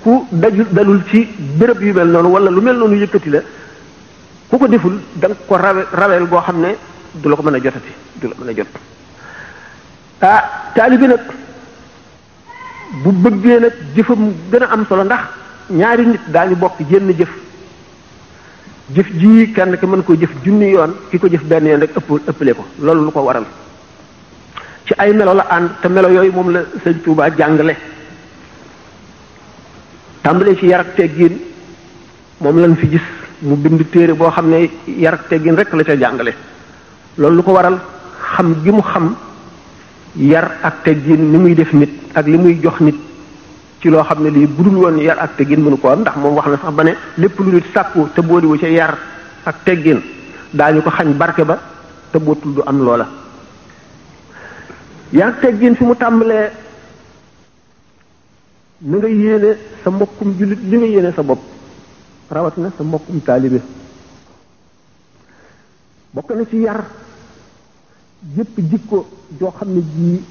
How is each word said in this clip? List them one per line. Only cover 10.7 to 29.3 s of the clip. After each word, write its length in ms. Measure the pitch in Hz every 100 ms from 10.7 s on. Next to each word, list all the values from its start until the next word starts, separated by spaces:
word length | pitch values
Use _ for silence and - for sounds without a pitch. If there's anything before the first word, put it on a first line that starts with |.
| -
taalibe 320 | 226 254 262
nag 120 | 240 - - - - - - - - - - _ _ 932 960 - - - 180
bu 80 | 143
bëggee 480 | 190 202 202 214 240
nag 140 | 233 - 147 147
jëfam 380 | 220 233 214 170 175
gën 120 | 233
a 80 | 247
am 140 | 214 214
solo, 160 | 190
ndax 160 | 196 240 - - - - -
ñaari 360 | 175 208 240 240
nit 140 | 220 -
daañu 280 | 165 180 180
bokk 240 | 180 - 151
jenn 220 | 190 196 170
jëf. 140 | 170 - - - - - - - - - - - - - - - - 135
Jëf 120 | 196 175
ji 320 | 196 226 220
kenn 240 | - 190 180
ki 80 | 185
mën 180 | 190
koo 120 | 185 160
jëf 160 | 165 135
junni 280 | 165 208 202
yoon, 240 | 190 160 190 -
ki 80 | 175
ko 80 | 190
jëf 160 | 165
benn 220 | 151 160 151
yoon 120 | 147
rek 140 | 151 -
ëpp, 140 | 147 151 151
ëppale 240 | - 143 117
ko. 100 | - -
Loolu 240 | 147 165 151
lu 60 |
ko 80 | 156
waral 240 | 135 123 107 - - - - - - - - - - - - - -
ci 80 | -
ay 160 | 202
melo 200 | 214 196 190
la 100 | -
ànd, 180 | 170 170 -
te 60 | 180
melo 220 | 185 185
yooyu 220 | 185 190
moom 180 | 185 180
la 100 | 175 170 -
Sëñ 180 | 175 165
Tuubaa 260 | 170 156 160 156
jàngale. 380 | 156 156 156 151 - - - - - - - - - - - - - - -